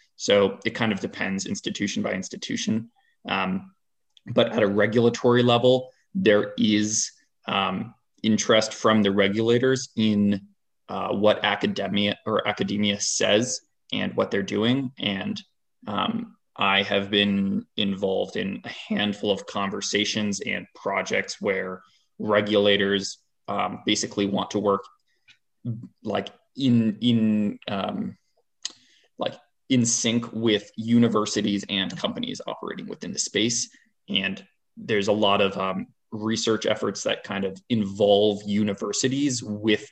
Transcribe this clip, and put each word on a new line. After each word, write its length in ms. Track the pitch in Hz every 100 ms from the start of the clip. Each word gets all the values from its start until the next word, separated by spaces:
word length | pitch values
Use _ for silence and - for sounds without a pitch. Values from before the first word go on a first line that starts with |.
| _ -
So 420 | - 101 98 98
it 60 | 113
kind 220 | - 113
of 60 | 98
depends 480 | 101 - 101 98 101
institution 560 | 101 - - 101 -
by 100 | 104
institution. 800 | 98 - - - 117 - 113 117 _ _ _ -
Um, 440 | 95 - 95 - _ _ _ _ _ -
but 260 | 123 117
at 100 | 117
a 40 | 101
regulatory 760 | 101 110 117 117 117 123 123
level, 460 | 120 117 123 127 - _ _
there 380 | 95 101 104 101 -
is, 540 | 110 107 107 107 - - _ _ -
um, 480 | 98 95 95 123 - _ _
interest 520 | 110 104 - 110 -
from 280 | - 113 107
the 100 | 98
regulators 800 | 101 98 107 113 123 131 131 -
in, 460 | - 110 104 101 101 - _ _ _ -
uh, 220 | 95 95
what 300 | 101 107 -
academia 720 | 107 - 104 101 98 101 104 - -
or 200 | 104 -
academia 520 | - 98 101 104 101
says 600 | - - 101 104 120 - _ _ _
and 240 | 101 98 92
what 160 | 104
they're 100 | 98
doing. 480 | 92 101 113 135 131 -
And, 420 | 104 95 101 - - _ _ _ -
um, 460 | 101 101 - - _ _ -
I 240 | 98 98
have 280 | 101 101 101
been 560 | 104 101 98 98 98 - -
involved 600 | 101 95 98 95 95 101
in 260 | 98 95
a 60 | -
handful 600 | - - 214 104 202 214
of 160 | 190 -
conversations 920 | 104 98 101 - 104 104 107 104 101
and 260 | 95 95 92
projects 640 | - 101 95 95 101 - -
where 440 | 101 95 92 92 _ _ _ -
regulators, 1000 | 107 104 104 104 104 101 98 101 98 - _ _ -
um, 360 | 101 95 -
basically 400 | - 104 110 -
want 280 | 101 98 95
to 60 | 104
work, 240 | 101 98 - _ _ _ _ _ _ _ 123 117 - _
like, 280 | 110 101 - - _ -
in, 400 | 135 120 110 104
in, 560 | 123 117 110 107 104 - -
um, 480 | 98 98 - 95 - _ _ _ _ - - _ _ _ -
like, 160 | - - _ _ -
in 160 | 127
sync 480 | 113 - 117 120 117
with 380 | 110 113 104 - -
universities 880 | 113 117 117 104 107 107 101 101 -
and 260 | 98 92
companies 460 | 87 120 - - - -
operating 400 | - - - -
within 260 | - 90
the 60 | -
space. 500 | - 104 113 117 - _ _ _ -
And 340 | 196 196 196 - _ _ -
there's 300 | - 104 101
a 40 |
lot 300 | 104 104 101
of, 160 | 98 92
um, 300 | 95 92 - _ _
research 520 | 107 110 113 113 110
efforts 380 | 107 107 104 98
that 200 | 110 107
kind 200 | - 98
of 160 | 95 95 -
involve 720 | 117 98 101 101 101 107 101 104
universities 960 | 101 104 98 101 - 131 135 143 120
with 480 | 107 104 110 104 -